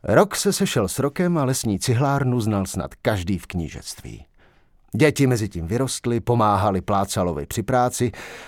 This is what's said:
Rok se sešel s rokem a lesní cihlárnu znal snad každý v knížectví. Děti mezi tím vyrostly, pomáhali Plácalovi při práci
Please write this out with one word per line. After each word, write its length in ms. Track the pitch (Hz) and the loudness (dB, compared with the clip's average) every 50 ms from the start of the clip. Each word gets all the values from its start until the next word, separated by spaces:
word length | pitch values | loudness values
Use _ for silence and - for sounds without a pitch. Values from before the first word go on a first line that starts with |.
| - | 0
Rok 320 | - 104 131 208 190 - | 4 4 4 4 4 0
se 160 | - - 202 | -2 -2 0
sešel 360 | 190 - 196 185 - 139 104 90 | 0 0 0 0 2 0 0 0
s 100 | - - | -2 -2
rokem 400 | - 143 - - 180 180 175 160 | -2 -2 0 0 0 2 2 2
a 60 | 139 | 2
lesní 340 | 127 135 - - 117 101 92 | 2 0 0 0 -2 -2 0
cihlárnu 600 | - - 120 113 139 139 143 139 139 127 123 123 | 0 0 2 2 2 2 2 2 2 2 2 2
znal 260 | 110 110 107 101 95 | 2 2 2 0 0
snad 280 | 92 - 101 69 67 - | -2 -4 -6 -6 -6 -10
každý 440 | _ _ 123 110 95 87 87 101 85 | _ _ 0 0 0 0 -2 -2 -4
v 80 | - | -4
knížectví. 800 | - - 90 82 - - - - - - - - - 57 55 - _ _ _ - _ _ _ _ _ _ _ _ _ - | -6 -6 -6 -6 -6 -8 -12 -12 -14 -14 -14 -14 -16 -16 -16 -18 _ _ _ -20 _ _ _ _ _ _ _ _ _ 0
Děti 300 | - 156 151 139 - 135 | 4 4 4 4 4 2
mezi 220 | 131 123 113 110 104 | 2 2 0 -2 -4
tím 180 | - 87 82 | -6 -6 -4
vyrostly, 540 | 82 104 120 135 131 - - - 120 117 117 | -2 -2 -2 -2 -2 -4 -6 -4 -2 -2 -2
pomáhali 600 | - - 120 120 110 104 101 95 101 107 95 92 | 0 0 2 4 4 4 4 4 2 2 0 0
Plácalovi 680 | 80 - 104 98 95 95 - - 92 90 80 71 71 | 0 0 0 0 0 0 -2 -2 -2 -2 -2 -4 -6
při 160 | - - - | -6 -6 -6
práci 500 | 98 - 127 123 123 123 - - 123 113 - - - - - - - | -4 0 0 2 2 0 0 -2 -2 -4 -4 -8 -16 -16 -16 -18 -18